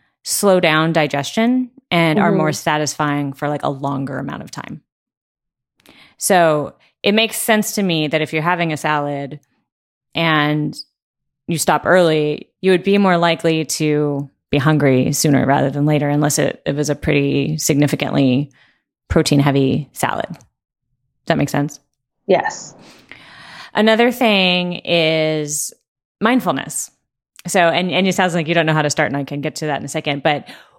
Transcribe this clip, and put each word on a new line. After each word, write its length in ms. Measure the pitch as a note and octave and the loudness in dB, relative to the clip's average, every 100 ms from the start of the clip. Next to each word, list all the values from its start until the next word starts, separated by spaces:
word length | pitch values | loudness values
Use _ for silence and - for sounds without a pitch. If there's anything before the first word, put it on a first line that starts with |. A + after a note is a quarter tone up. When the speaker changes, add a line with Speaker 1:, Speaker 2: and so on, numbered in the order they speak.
| _ _ | _ _
Speaker 1:
slow 360 | - - G3+ F#3 | -8 0 2 4
down 340 | E3+ D#3 D#3+ | 4 2 2
digestion 760 | E3 D3+ C#3+ C#3+ - A3+ B3+ B3 - - | 2 0 -2 -4 0 0 0 -2 -10 -4
and 260 | E3+ E3 D#3 | 0 2 2
are 100 | E3+ | 2
Speaker 2:
Mm-hmm. 80 | E3 | 2
Speaker 1:
more 160 | D#3 | 0
satisfying 800 | - - D3+ D3 - D3+ C#3+ C#3+ | -2 -2 -2 -2 -2 -2 -2 -4
for, 160 | C3+ D3 | -4 -6
like, 140 | D3 | -4
a 60 | C#3+ | -4
longer 480 | C#3 C#3 C#3 C#3 C3+ | -4 -6 -6 -6 -6
amount 220 | C#3 - | -8 -10
of 80 | - | -12
time. 300 | - - D#3 _ _ _ _ _ _ _ _ _ _ _ - - - | -14 -14 -16 _ _ _ _ _ _ _ _ _ _ _ -20 -20 -8
So 560 | - F#3 E3 D3+ C#3+ - _ _ | 2 4 4 2 -2 -12 _ _
it 100 | G3+ | 0
makes 240 | G#3+ A3+ - | 0 0 -2
sense 360 | - G#3+ G3+ - | 0 0 0 -2
to 80 | |
me 240 | F#3+ D#3+ D3+ | 0 0 0
that 140 | D#3 | -2
if 120 | D#3 | -2
you're 80 | D#3+ | -2
having 320 | E3 F3 E3+ | -2 0 -2
a 40 | D3+ | -2
salad 600 | D#3 D3+ C#3+ C#3+ C#3 D3+ _ _ _ _ _ _ _ - | -2 -2 -2 -6 -8 -12 _ _ _ _ _ _ _ -2
and 600 | E3 D#3 D3 D3+ D3+ - - _ _ _ _ _ - | 0 2 2 0 -2 -8 -18 _ _ _ _ _ -6
you 100 | E3 | -4
stop 280 | - D3+ - | 0 0 4
early, 640 | F3+ E3+ D#3 D3+ D3 - - | 4 4 2 0 -4 -10 -4
you 100 | F#3 | 0
would 120 | F3+ | 2
be 140 | F#3+ G3+ | 2 2
more 200 | G3 E3+ | 4 4
likely 480 | E3+ E3 E3 D#3+ D#3 | 2 2 0 0 -2
to 640 | - D#3 D3 D3 C#3+ C#3+ _ - | -2 0 2 0 -2 -8 _ -4
be 80 | C#3+ | 0
hungry 540 | C#3 D#3 C#3 B2+ C3 | 2 4 4 4 2
sooner 340 | C#3+ D#3 C3+ C3 | 0 2 2 4
rather 240 | C#3 C#3 | 2 0
than 160 | C#3+ D3 | 0 0
later, 240 | D3+ D3 | 0 0
unless 300 | D3 D3+ D3 | 0 0 0
it, 220 | D3 - D3 | -2 -2 -6
it 100 | C#3+ | -4
was 140 | D3 | -2
a 60 | C#3+ | -2
pretty 640 | - C#3+ C#3 C3+ C#3 D#3 | 0 0 0 0 -2 -4
significantly 920 | - C#3+ C#3+ - - - C3+ B2+ D3 _ _ _ _ _ - | -2 2 2 0 -2 0 2 2 -2 _ _ _ _ _ -2
protein 320 | E3+ D3+ - | 0 2 2
heavy 500 | C#3+ C#3 C3+ C#3+ C#3+ | 4 2 2 0 -4
salad. 340 | - - - - | -4 -4 -4 -6
Does 100 | - _ _ _ _ _ _ _ _ - | -10 _ _ _ _ _ _ _ _ -4
that 100 | D#3 | -2
make 120 | C#3+ | 0
sense? 300 | D3 D3 - _ _ _ _ - | -2 -4 -8 _ _ _ _ 0
Speaker 2:
Yes. 480 | F3 - - - - - - - - - - - - - | 0 0 -8 -18 -20 -20 -20 -20 -20 -20 -20 -20 -20 -8
Speaker 1:
Another 380 | - A3 A3 A#3+ | 0 2 4 2
thing 680 | A#3+ A#3 G3+ F#3 F3+ F3+ F3 | 2 2 2 2 0 -2 -6
is 880 | - E3+ D#3+ D#3+ D#3 D#3 D3 D3 - - _ _ _ - | -2 0 2 2 0 -2 -4 -6 -8 -12 _ _ _ -2
mindfulness. 720 | A3 B3+ F#3 C#3 - - - _ _ _ _ _ F3 | 0 2 0 -4 -6 -10 -12 _ _ _ _ _ -4
So, 140 | G3 | 2
and, 320 | E3+ D#3 F3+ | 2 2 0
and 160 | D#3 F#3+ | 0 0
it 80 | F3+ | 2
sounds 180 | F#3 | 0
like 140 | E3+ D#3 | 0 0
you 60 | |
don't 120 | E3+ D#3 | 0 2
know 80 | |
how 80 | D#3 | 2
to 80 | D3 | 0
start, 180 | D3 D3 | 0 -2
and 80 | C#3+ | -2
I 60 | |
can 160 | C#3 C#3+ | -6 -6
get 160 | D3+ - | -8 -6
to 100 | D3+ | -6
that 120 | C#3 | -6
in 60 | C#3 | -6
a 40 | |
second, 340 | D#3 D3+ C#3+ | -6 -6 -2
but 260 | D#3 D3 - - - | 0 -2 -6 -20 -20